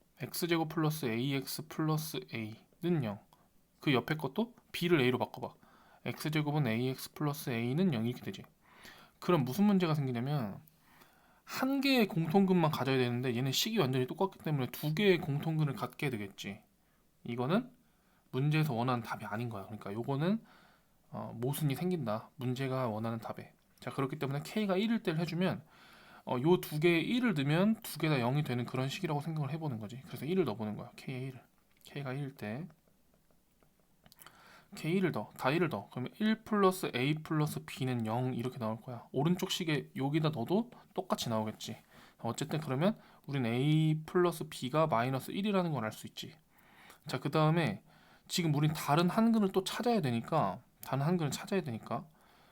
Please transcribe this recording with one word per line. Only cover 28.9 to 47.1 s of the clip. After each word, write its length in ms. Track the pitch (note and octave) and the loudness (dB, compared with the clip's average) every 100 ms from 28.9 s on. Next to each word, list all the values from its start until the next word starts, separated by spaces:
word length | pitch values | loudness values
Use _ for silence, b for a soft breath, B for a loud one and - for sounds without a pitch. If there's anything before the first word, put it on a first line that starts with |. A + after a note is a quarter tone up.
| - E3+ C#3+ | -2 -2 -2
생각을 300 | E3 D#3 C3+ | -2 -4 -4
해보는 280 | E3 D#3 A2 | -4 -4 -6
거지. 220 | G#2 B2 - | -8 -12 -12
그래서 180 | A#2+ C#3+ | -8 0
일을 180 | F#3+ | 2
넣어보는 320 | C3+ G#2 G#2+ G#2 | 2 0 -4 -6
거야. 160 | - - | -10 -12
K에 200 | - B2+ C3 | -10 -8 -8
일을. 120 | B2+ - _ _ _ | -10 -18 _ _ _
K가 280 | - D3 C#3 | -14 -10 -6
일일 240 | C3+ C#3 - | -6 -8 -8
때 320 | G#2 A#2+ F#3 - _ _ _ _ _ _ _ _ _ _ _ _ - B B B B B B - | -8 -6 -10 -16 _ _ _ _ _ _ _ _ _ _ _ _ -20 B B B B B B -6
K 160 | D#3 | -2
일을 180 | G3 F3 | 0 2
넣어. 200 | A2 G#2 - | 0 -6 -2
다 140 | D3+ | 0
일을 180 | F3+ E3 | 2 2
넣어. 180 | G2+ - | -2 -6
그러면 200 | B2+ B2 - | -8 -8 -2
일 160 | G#3+ A3 | 0 0
플러스 480 | - G#3 F#3+ F#3 C#3 A#2+ | 0 4 4 2 -2 0
A 180 | C3+ | 0
플러스 500 | D#3 D#3 D#3 D3+ - | 0 -2 0 0 -4
B는 440 | - - B2+ A#2+ A2 | -10 -4 -2 0 0
영 260 | A#2 B2+ | -2 -2
이렇게 240 | A#2+ B2 C3 | -2 -4 -4
나올 240 | A2 A2 | -4 -6
거야. 240 | - A#2+ - | -8 -14 -6
오른쪽 400 | C3 D#3 F3+ F#3+ | 0 2 2 0
식에 360 | - D#3+ C#3+ - - | -2 0 -2 -2 -4
여기다 340 | C#3 D#3 D#3 | 0 2 0
넣어도 420 | A2+ A#2 G3 A#3 B - - | 0 0 0 0 B -10 -8
똑같이 340 | - G#3+ B2 | -4 -2 0
나오겠지. 480 | A2 G#2+ G#2+ - - B B B - | 0 -2 -6 -10 -12 B B B -8
어쨌든 420 | A2+ A#2 D3+ D#3 | -6 -4 -4 -4
그러면 380 | D3 C3 F#3 A3 B B - | -2 0 2 0 B B -6
우린 180 | C#3 A#2 | -2 0
A 560 | A#2+ D3 D#3 D#3 D#3 D#3 | 2 4 4 4 2 0
플러스 380 | F3+ F3 E3 D#3 | 2 2 0 -8
B가 380 | - B2 D3+ D#3+ | -8 -2 2 4
마이너스 420 | A2+ B2+ - - | 2 2 -2 -4
일이라는 400 | G3 G#3 G3 F3 | -2 0 2 2
걸 120 | C3+ | 0
알 80 | A2 | -4
수 160 | - - | -6 -12
있지. 260 | - - - _ B B B B B | -12 -14 -16 _ B B B B B
자, 140 | - | -8